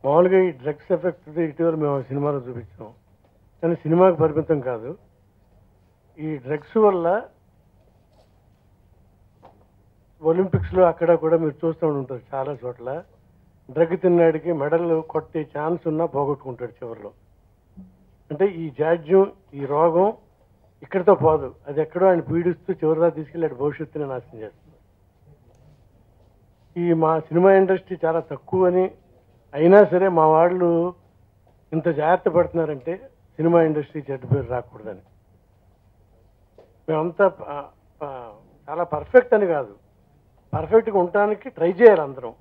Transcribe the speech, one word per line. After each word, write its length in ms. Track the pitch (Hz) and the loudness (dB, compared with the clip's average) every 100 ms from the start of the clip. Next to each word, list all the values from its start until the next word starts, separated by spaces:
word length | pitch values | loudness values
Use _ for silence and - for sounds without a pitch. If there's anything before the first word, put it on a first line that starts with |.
మామూలుగా 340 | 135 156 180 190 185 | 4 4 6 4 2
ఈ 40 | 135 | -2
డ్రగ్స్ 300 | 135 147 - 175 | -10 -10 -4 -2
ఎఫెక్ట్ 420 | 175 - - 151 | -2 -8 -12 -6
ఇటీవల 360 | 160 143 165 160 | -6 -2 -2 0
మేము 160 | 147 139 | -2 -4
ఒక 60 | 127 | -6
సినిమాలో 280 | 139 147 143 123 | -6 -4 -6 -8
చూపించాం. 420 | 120 95 - 110 _ _ _ _ _ _ _ | -14 -16 -20 -20 _ _ _ _ _ _ _
కానీ 120 | 165 | -4
సినిమాకి 420 | 165 156 165 185 156 | -4 0 4 4 4
పరిమితం 380 | 160 151 151 151 | 0 -2 -2 -4
కాదు. 300 | 127 117 120 190 _ _ _ _ _ _ _ _ _ _ _ - | -2 -8 -10 -16 _ _ _ _ _ _ _ _ _ _ _ -14
ఈ 180 | 156 147 | -10 -10
డ్రగ్స్ 320 | 123 151 - 220 214 | -8 -10 -4 2 2
వల్ల 200 | 185 170 202 - _ _ _ _ _ _ _ _ _ _ _ _ _ _ _ _ _ _ _ _ _ - _ _ _ _ _ _ _ | 4 0 -2 -4 _ _ _ _ _ _ _ _ _ _ _ _ _ _ _ _ _ _ _ _ _ -20 _ _ _ _ _ _ _
ఒలింపిక్స్‌లో 600 | 156 170 190 - - 185 175 | 0 0 0 -2 0 4 4
అక్కడ 180 | 156 170 165 | 4 0 2
కూడా 140 | 160 165 | 2 0
మీరు 120 | 160 143 | 0 -4
చూస్తూ 240 | 165 156 160 | -6 -2 -4
ఉంటారు, 320 | 143 127 127 _ | -4 -6 -12 _
చాలా 180 | 135 135 131 | -8 -8 -8
చోట్ల 260 | 123 120 120 151 - _ _ _ _ _ - | -12 -12 -12 -12 -14 _ _ _ _ _ -10
డ్రగ్ 220 | 131 165 175 | -2 0 0
తిన్నాడికి 480 | 185 175 165 156 156 160 | 2 4 4 2 -4 -4
మెడల్ 400 | 143 165 170 160 160 | 0 0 0 -2 -2
కొట్టే 260 | 160 156 160 151 | -8 -6 -10 -8
ఛాన్స్ 280 | 147 156 170 165 | -8 -6 -4 -4
ఉన్నా 140 | 156 165 | -4 -4
పోగొట్టుకుంటాడు 600 | 135 143 139 135 117 120 113 | -4 -4 -6 -10 -12 -14 -14
చివరిలో. 320 | 120 110 104 _ _ _ _ _ _ - - _ _ _ _ | -16 -14 -18 _ _ _ _ _ _ -20 -20 _ _ _ _
అంటే 160 | 147 196 170 | -4 -4 -2
ఈ 40 | 160 131 | -10 -4
జాడ్యం, 440 | 151 170 147 190 196 - _ | -2 -2 2 2 2 -4 _
ఈ 80 | 139 135 | -12 -4
రోగం 360 | 147 170 165 202 226 _ _ _ _ _ _ | 0 2 2 0 -2 _ _ _ _ _ _
ఇక్కడితో 300 | - 190 180 | -6 0 4
పోదు, 340 | 180 156 156 131 - - | 4 4 2 -4 -14 -8
అది 120 | 143 | -6
ఎక్కడో 220 | 156 175 190 | -4 2 2
ఆయన 100 | 175 | 2
పీడిస్తూ 520 | 131 165 170 165 - | 0 -2 -2 -4 -8
చివరిదా 360 | 180 156 160 170 | -4 -2 0 0
తీసుకెళ్ళి 380 | 156 151 165 156 | -2 -12 -6 -6
ఆడి 80 | 123 | -4
భవిష్యత్తుని 440 | 147 139 151 156 143 | -6 -6 -12 -10 -8
నాశనం 280 | 127 - 113 | -10 -12 -18
చేస్తుంది. 360 | 107 _ _ _ _ _ _ _ _ _ _ _ _ _ _ _ _ _ _ _ _ _ _ 175 | -18 _ _ _ _ _ _ _ _ _ _ _ _ _ _ _ _ _ _ _ _ _ _ -4
ఈ 100 | 175 165 | 0 2
మా 100 | 160 160 156 | 2 0 -2
సినిమా 220 | 160 185 190 | 4 6 6
ఇండస్ట్రీ 360 | 190 190 - 180 | 4 0 -4 -4
చాలా 160 | 160 165 160 | -2 -2 -6
తక్కువ 340 | 143 - 185 180 | -14 -6 0 2
అని, 200 | 180 190 - _ _ _ _ _ | 2 -2 -6 _ _ _ _ _
అయినా 300 | 143 165 202 202 | 0 6 8 6
సరే 160 | 180 190 170 | 4 2 4
మా 80 | 156 160 | 4 4
వాళ్ళు 320 | 175 180 175 170 175 - _ _ _ _ _ _ _ | 4 2 2 2 -2 -8 _ _ _ _ _ _ _
ఇంత 160 | 160 170 151 | -4 -2 -2
జాగ్రత్త 280 | 156 180 185 165 | 0 2 2 0
పడుతున్నారంటే 580 | 165 170 156 143 156 190 269 _ _ - | 0 -2 -4 -6 -10 -10 -14 _ _ -4
సినిమా 220 | 165 170 | 2 4
ఇండస్ట్రీ 380 | 160 151 139 156 139 | 4 0 -6 -12 -10
చెడ్డ 120 | 135 123 | -12 -4
పేరు 140 | 139 120 | -4 -2
రాకూడదని. 500 | 123 120 - 107 92 _ _ _ _ _ _ _ _ _ _ _ _ _ _ _ _ _ _ - | -8 -10 -18 -18 -18 _ _ _ _ _ _ _ _ _ _ _ _ _ _ _ _ _ _ -4
మేమంతా 400 | 156 170 165 196 - | -4 -4 0 0 0
ప-, 260 | - 143 143 _ _ _ | -14 -14 -14 _ _ _
ప-, 320 | 147 131 117 107 _ _ - | -14 -12 -16 -20 _ _ -12
చాలా 160 | 156 170 | -8 -6
పర్ఫెక్ట్ 400 | 151 143 254 - | -6 0 0 2
అని 120 | 214 190 | -4 -2
కాదు, 280 | 151 113 101 _ _ _ _ _ _ _ 156 | -6 -8 -18 _ _ _ _ _ _ _ -10
పర్ఫెక్ట్గా 420 | 160 220 220 196 | 2 2 2 -2
ఉండటానికి 460 | 175 202 208 208 269 - | 0 0 0 -4 -10 -4
ట్రై 140 | 165 180 | -4 6
చేయాలి 220 | 233 185 143 | 6 6 0
అందరం. 260 | 127 120 - | -10 -14 -16